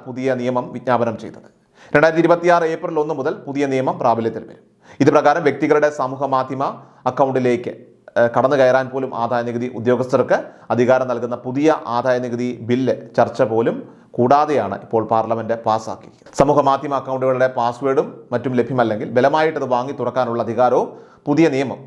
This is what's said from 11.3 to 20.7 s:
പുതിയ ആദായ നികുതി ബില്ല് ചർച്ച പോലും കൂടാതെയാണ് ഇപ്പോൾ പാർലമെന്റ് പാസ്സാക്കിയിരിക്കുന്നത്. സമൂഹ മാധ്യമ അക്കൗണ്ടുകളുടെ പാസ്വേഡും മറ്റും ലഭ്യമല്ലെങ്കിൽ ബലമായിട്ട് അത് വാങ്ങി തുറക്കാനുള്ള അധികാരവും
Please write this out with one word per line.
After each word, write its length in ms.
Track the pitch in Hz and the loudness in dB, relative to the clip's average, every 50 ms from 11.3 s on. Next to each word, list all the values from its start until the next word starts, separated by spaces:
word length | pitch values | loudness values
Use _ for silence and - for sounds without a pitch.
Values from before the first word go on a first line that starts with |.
| 123 | -8
പുതിയ 400 | 120 - 127 127 139 147 156 151 - - | -8 -8 -6 -4 0 2 2 2 0 -2
ആദായ 320 | - 120 120 120 127 123 123 | -4 -4 -2 0 0 0 0
നികുതി 400 | 123 120 120 120 123 123 - - | -2 -4 -4 -4 -4 -6 -6 -6
ബില്ല് 340 | 117 113 123 127 131 120 - - - - - | -4 -2 0 0 0 0 -2 -4 -8 -2 0
ചർച്ച 260 | 127 113 - - - | 0 0 2 0 0
പോലും 340 | 131 107 113 113 120 160 226 269 - - - - - _ | 0 0 0 0 0 0 -2 -4 -8 -16 -20 -20 -20 _
കൂടാതെയാണ് 680 | - - 120 127 143 143 151 151 143 123 104 98 101 - | -2 0 2 4 4 4 4 2 0 -2 -2 -2 -6 -10
ഇപ്പോൾ 220 | - - 117 110 107 | -6 -4 -2 -2 0
പാർലമെന്റ് 500 | 107 117 113 107 110 113 113 110 107 113 117 - | 0 0 0 0 -2 -4 -4 -4 -4 -6 -2 -2
പാസ്സാക്കിയിരിക്കുന്നത്. 720 | 113 107 110 - 110 92 - - - - _ _ - - - | 0 -2 -2 -2 -8 -12 -12 -16 -20 -20 _ _ -2 0 2
സമൂഹ 200 | 139 143 143 147 | 4 4 4 4
മാധ്യമ 340 | 135 139 135 135 151 143 139 | 2 2 0 0 -2 -4 -6
അക്കൗണ്ടുകളുടെ 520 | 131 135 135 131 131 131 131 127 127 131 131 127 123 | -6 -4 -6 -4 -2 0 0 2 2 0 0 0 0
പാസ്വേഡും 480 | 117 120 123 - 135 135 135 147 - - - - - - | -2 -2 -2 -2 -2 0 0 0 -2 -2 -6 -16 -8 -6
മറ്റും 220 | 123 117 - 131 127 | -6 -4 -4 -2 0
ലഭ്യമല്ലെങ്കിൽ 540 | 123 120 123 135 123 117 110 107 104 147 143 113 | 0 0 0 0 0 0 0 0 -4 -6 -2 0
ബലമായിട്ട് 420 | 123 127 139 151 156 156 160 - 139 | 2 2 4 4 2 2 0 0 -4
അത് 100 | 135 120 123 | -2 -2 0
വാങ്ങി 180 | 120 127 143 127 113 | -2 -2 -4 -6 -6
തുറക്കാനുള്ള 420 | 120 120 - 131 123 117 117 117 | -6 -4 -2 -2 -2 -2 -2 -4
അധികാരവും 460 | 110 113 113 117 123 123 | -4 -2 0 2 2 4